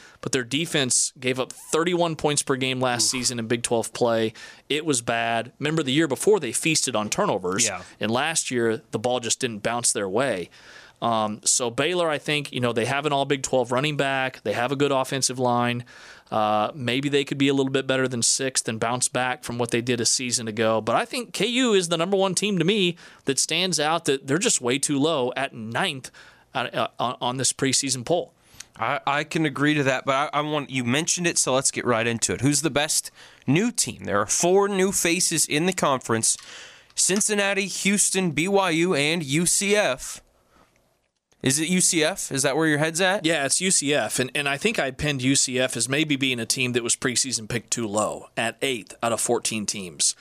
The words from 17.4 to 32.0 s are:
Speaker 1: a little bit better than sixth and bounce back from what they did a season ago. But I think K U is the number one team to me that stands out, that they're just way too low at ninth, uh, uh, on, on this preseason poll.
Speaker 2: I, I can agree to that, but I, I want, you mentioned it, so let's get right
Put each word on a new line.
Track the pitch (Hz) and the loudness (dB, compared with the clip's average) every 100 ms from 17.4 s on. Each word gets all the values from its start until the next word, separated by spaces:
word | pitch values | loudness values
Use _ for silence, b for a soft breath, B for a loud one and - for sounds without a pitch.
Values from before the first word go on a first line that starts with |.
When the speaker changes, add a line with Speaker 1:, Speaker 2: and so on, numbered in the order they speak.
| 139 | 2
Speaker 1:
a | |
little | 139 135 | 2 2
bit | 131 135 | 0 0
better | 131 127 | 0 0
than | 120 | 0
sixth | - - 135 - - | 0 0 -2 -2 -4
and | 110 | -2
bounce | 113 123 - | -2 0 -2
back | 123 127 123 | 0 -2 -2
from | - 120 | -6 -4
what | 117 | 0
they | 117 | 0
did | 120 120 | 0 0
a | 110 | 0
season | - 123 120 113 | 0 -2 -4 -4
ago. | 107 110 110 | 0 2 2
But | 110 131 | 2 0
I | |
think | 240 269 226 | 0 -6 -6
K | - 220 | -2 0
U | 240 247 | 2 4
is | 196 170 | 2 2
the | 165 | 0
number | 175 196 | 0 2
one | 190 175 | 2 0
team | 208 190 | 0 2
to | |
me | 160 220 175 170 B B - | 2 2 0 -2 B B -4
that | 131 | -2
stands | - 160 190 151 | 0 0 0 0
out, | 151 165 156 | 0 0 2
that | 139 131 | 0 0
they're | 151 | 0
just | 226 - | 0 0
way | 123 139 | 0 0
too | 147 139 | 0 2
low | 151 156 123 131 | 2 2 0 -2
at | 135 | -6
ninth, | 127 110 120 185 135 - - B B B | -6 -6 -4 -2 -4 -12 -20 B B B
uh, | 131 123 | -4 -4
uh, | 139 110 - | -2 -4 -2
on, | 120 - | -4 -2
on | 123 131 | -4 -2
this | 123 | -2
preseason | - 139 131 139 127 117 | 0 0 0 -2 -4 -2
poll. | 170 - _ B B B - | -2 -4 _ B B B -4
Speaker 2:
I, | 113 143 - | -2 -2 0
I | 143 156 | -2 0
can | 165 156 | 0 0
agree | 135 147 | 2 2
to | 151 | 2
that, | 135 127 131 | 2 0 0
but | 135 147 | 0 0
I, | 143 | -2
I | |
want, | 151 151 131 | -2 -4 -2
you | 131 120 | -2 0
mentioned | 139 175 - 175 | 0 0 0 0
it, | - | 0
so | - | 2
let's | 160 - | 2 0
get | - | -2
right | 123 113 | 0 2